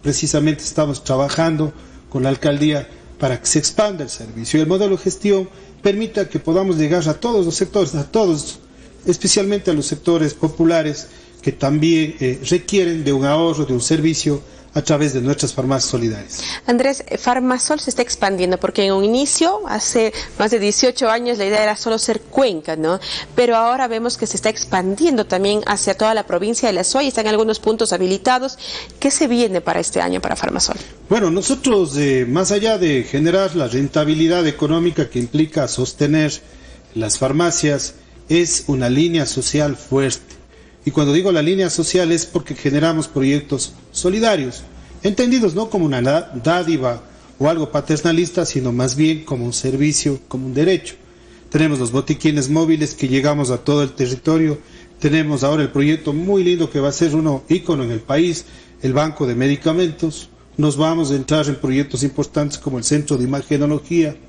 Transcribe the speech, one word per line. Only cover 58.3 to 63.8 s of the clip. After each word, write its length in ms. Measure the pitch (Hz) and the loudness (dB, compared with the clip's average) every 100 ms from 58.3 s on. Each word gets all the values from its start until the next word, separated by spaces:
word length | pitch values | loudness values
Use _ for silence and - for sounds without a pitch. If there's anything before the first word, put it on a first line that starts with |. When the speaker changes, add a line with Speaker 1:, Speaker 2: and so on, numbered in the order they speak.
| 160 - - - - | -2 -10 -20 -20 -6
Speaker 1:
el 100 | 131 | -2
banco 340 | 131 156 147 135 | 0 0 -2 -2
de 100 | 120 | 0
medicamentos. 920 | 139 143 165 160 180 147 165 151 - - - - | 0 2 0 2 0 -2 -6 -6 -16 -20 -14 -2
Nos 180 | 151 135 | 0 2
vamos 360 | 160 165 147 | 0 0 0
a 40 | 139 | -2
entrar 320 | 131 156 147 | 0 0 0
en 80 | 135 | -2
proyectos 480 | 135 131 143 123 | 0 0 -2 -2
importantes 540 | 139 - 143 - 147 - | -4 -2 -4 -2 -2 -4
como 200 | - 127 | -6 -4
el 60 | |
centro 340 | 120 147 147 135 | 0 -2 0 -2
de 60 | |
imagenología 960 | 123 139 - 143 147 151 | -2 -4 -2 0 0 -2